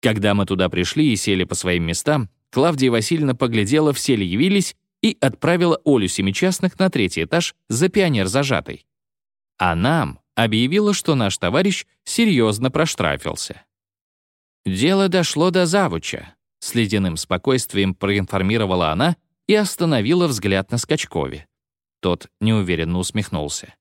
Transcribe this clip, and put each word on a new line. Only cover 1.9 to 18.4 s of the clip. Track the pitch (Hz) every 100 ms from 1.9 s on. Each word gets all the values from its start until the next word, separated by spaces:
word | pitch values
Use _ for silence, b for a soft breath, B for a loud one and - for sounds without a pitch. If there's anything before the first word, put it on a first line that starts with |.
| 85 - 151 107 _ _
Клавдия | - 160 147 131
Васильевна | 117 110 165 143
поглядела, | 120 127 113 101 147 156
все | 139 - 117
ли | 92
явились, | 95 175 196 175 - _ _
и | 220 -
отправила | 139 - 151 170 175 160 -
Олю | 135 95
Семичастных | - 95 98 185 185 185 -
на | 190
третий | 143 95 -
этаж | 82 170 170 - _
за | 110 185
пионер-зажатой. | 202 180 127 95 120 139 101 - - _ _ _ _ _ _ _ _
А | 90
нам | 82 110 165 92 69 _ -
объявила, | 113 110 127 190 208
что | 196 - 143
наш | 104 -
товарищ | 87 127 196 185 - _
серьёзно | - - 226 147 113 104 127
проштрафился. | 123 160 - 85 69 - 80 - - _ _ _ _ _ _ _ _ _ _ -
«Дело | 95 139 196 196
дошло | 180 165 - 175
до | 180 175
завуча», | 196 185 85 - - - _ _ _
с | - 120
ледяным | 110 104 95 80
спокойствием | - 90 - 127 - 101 98 92
проинформировала | 98 101 92 98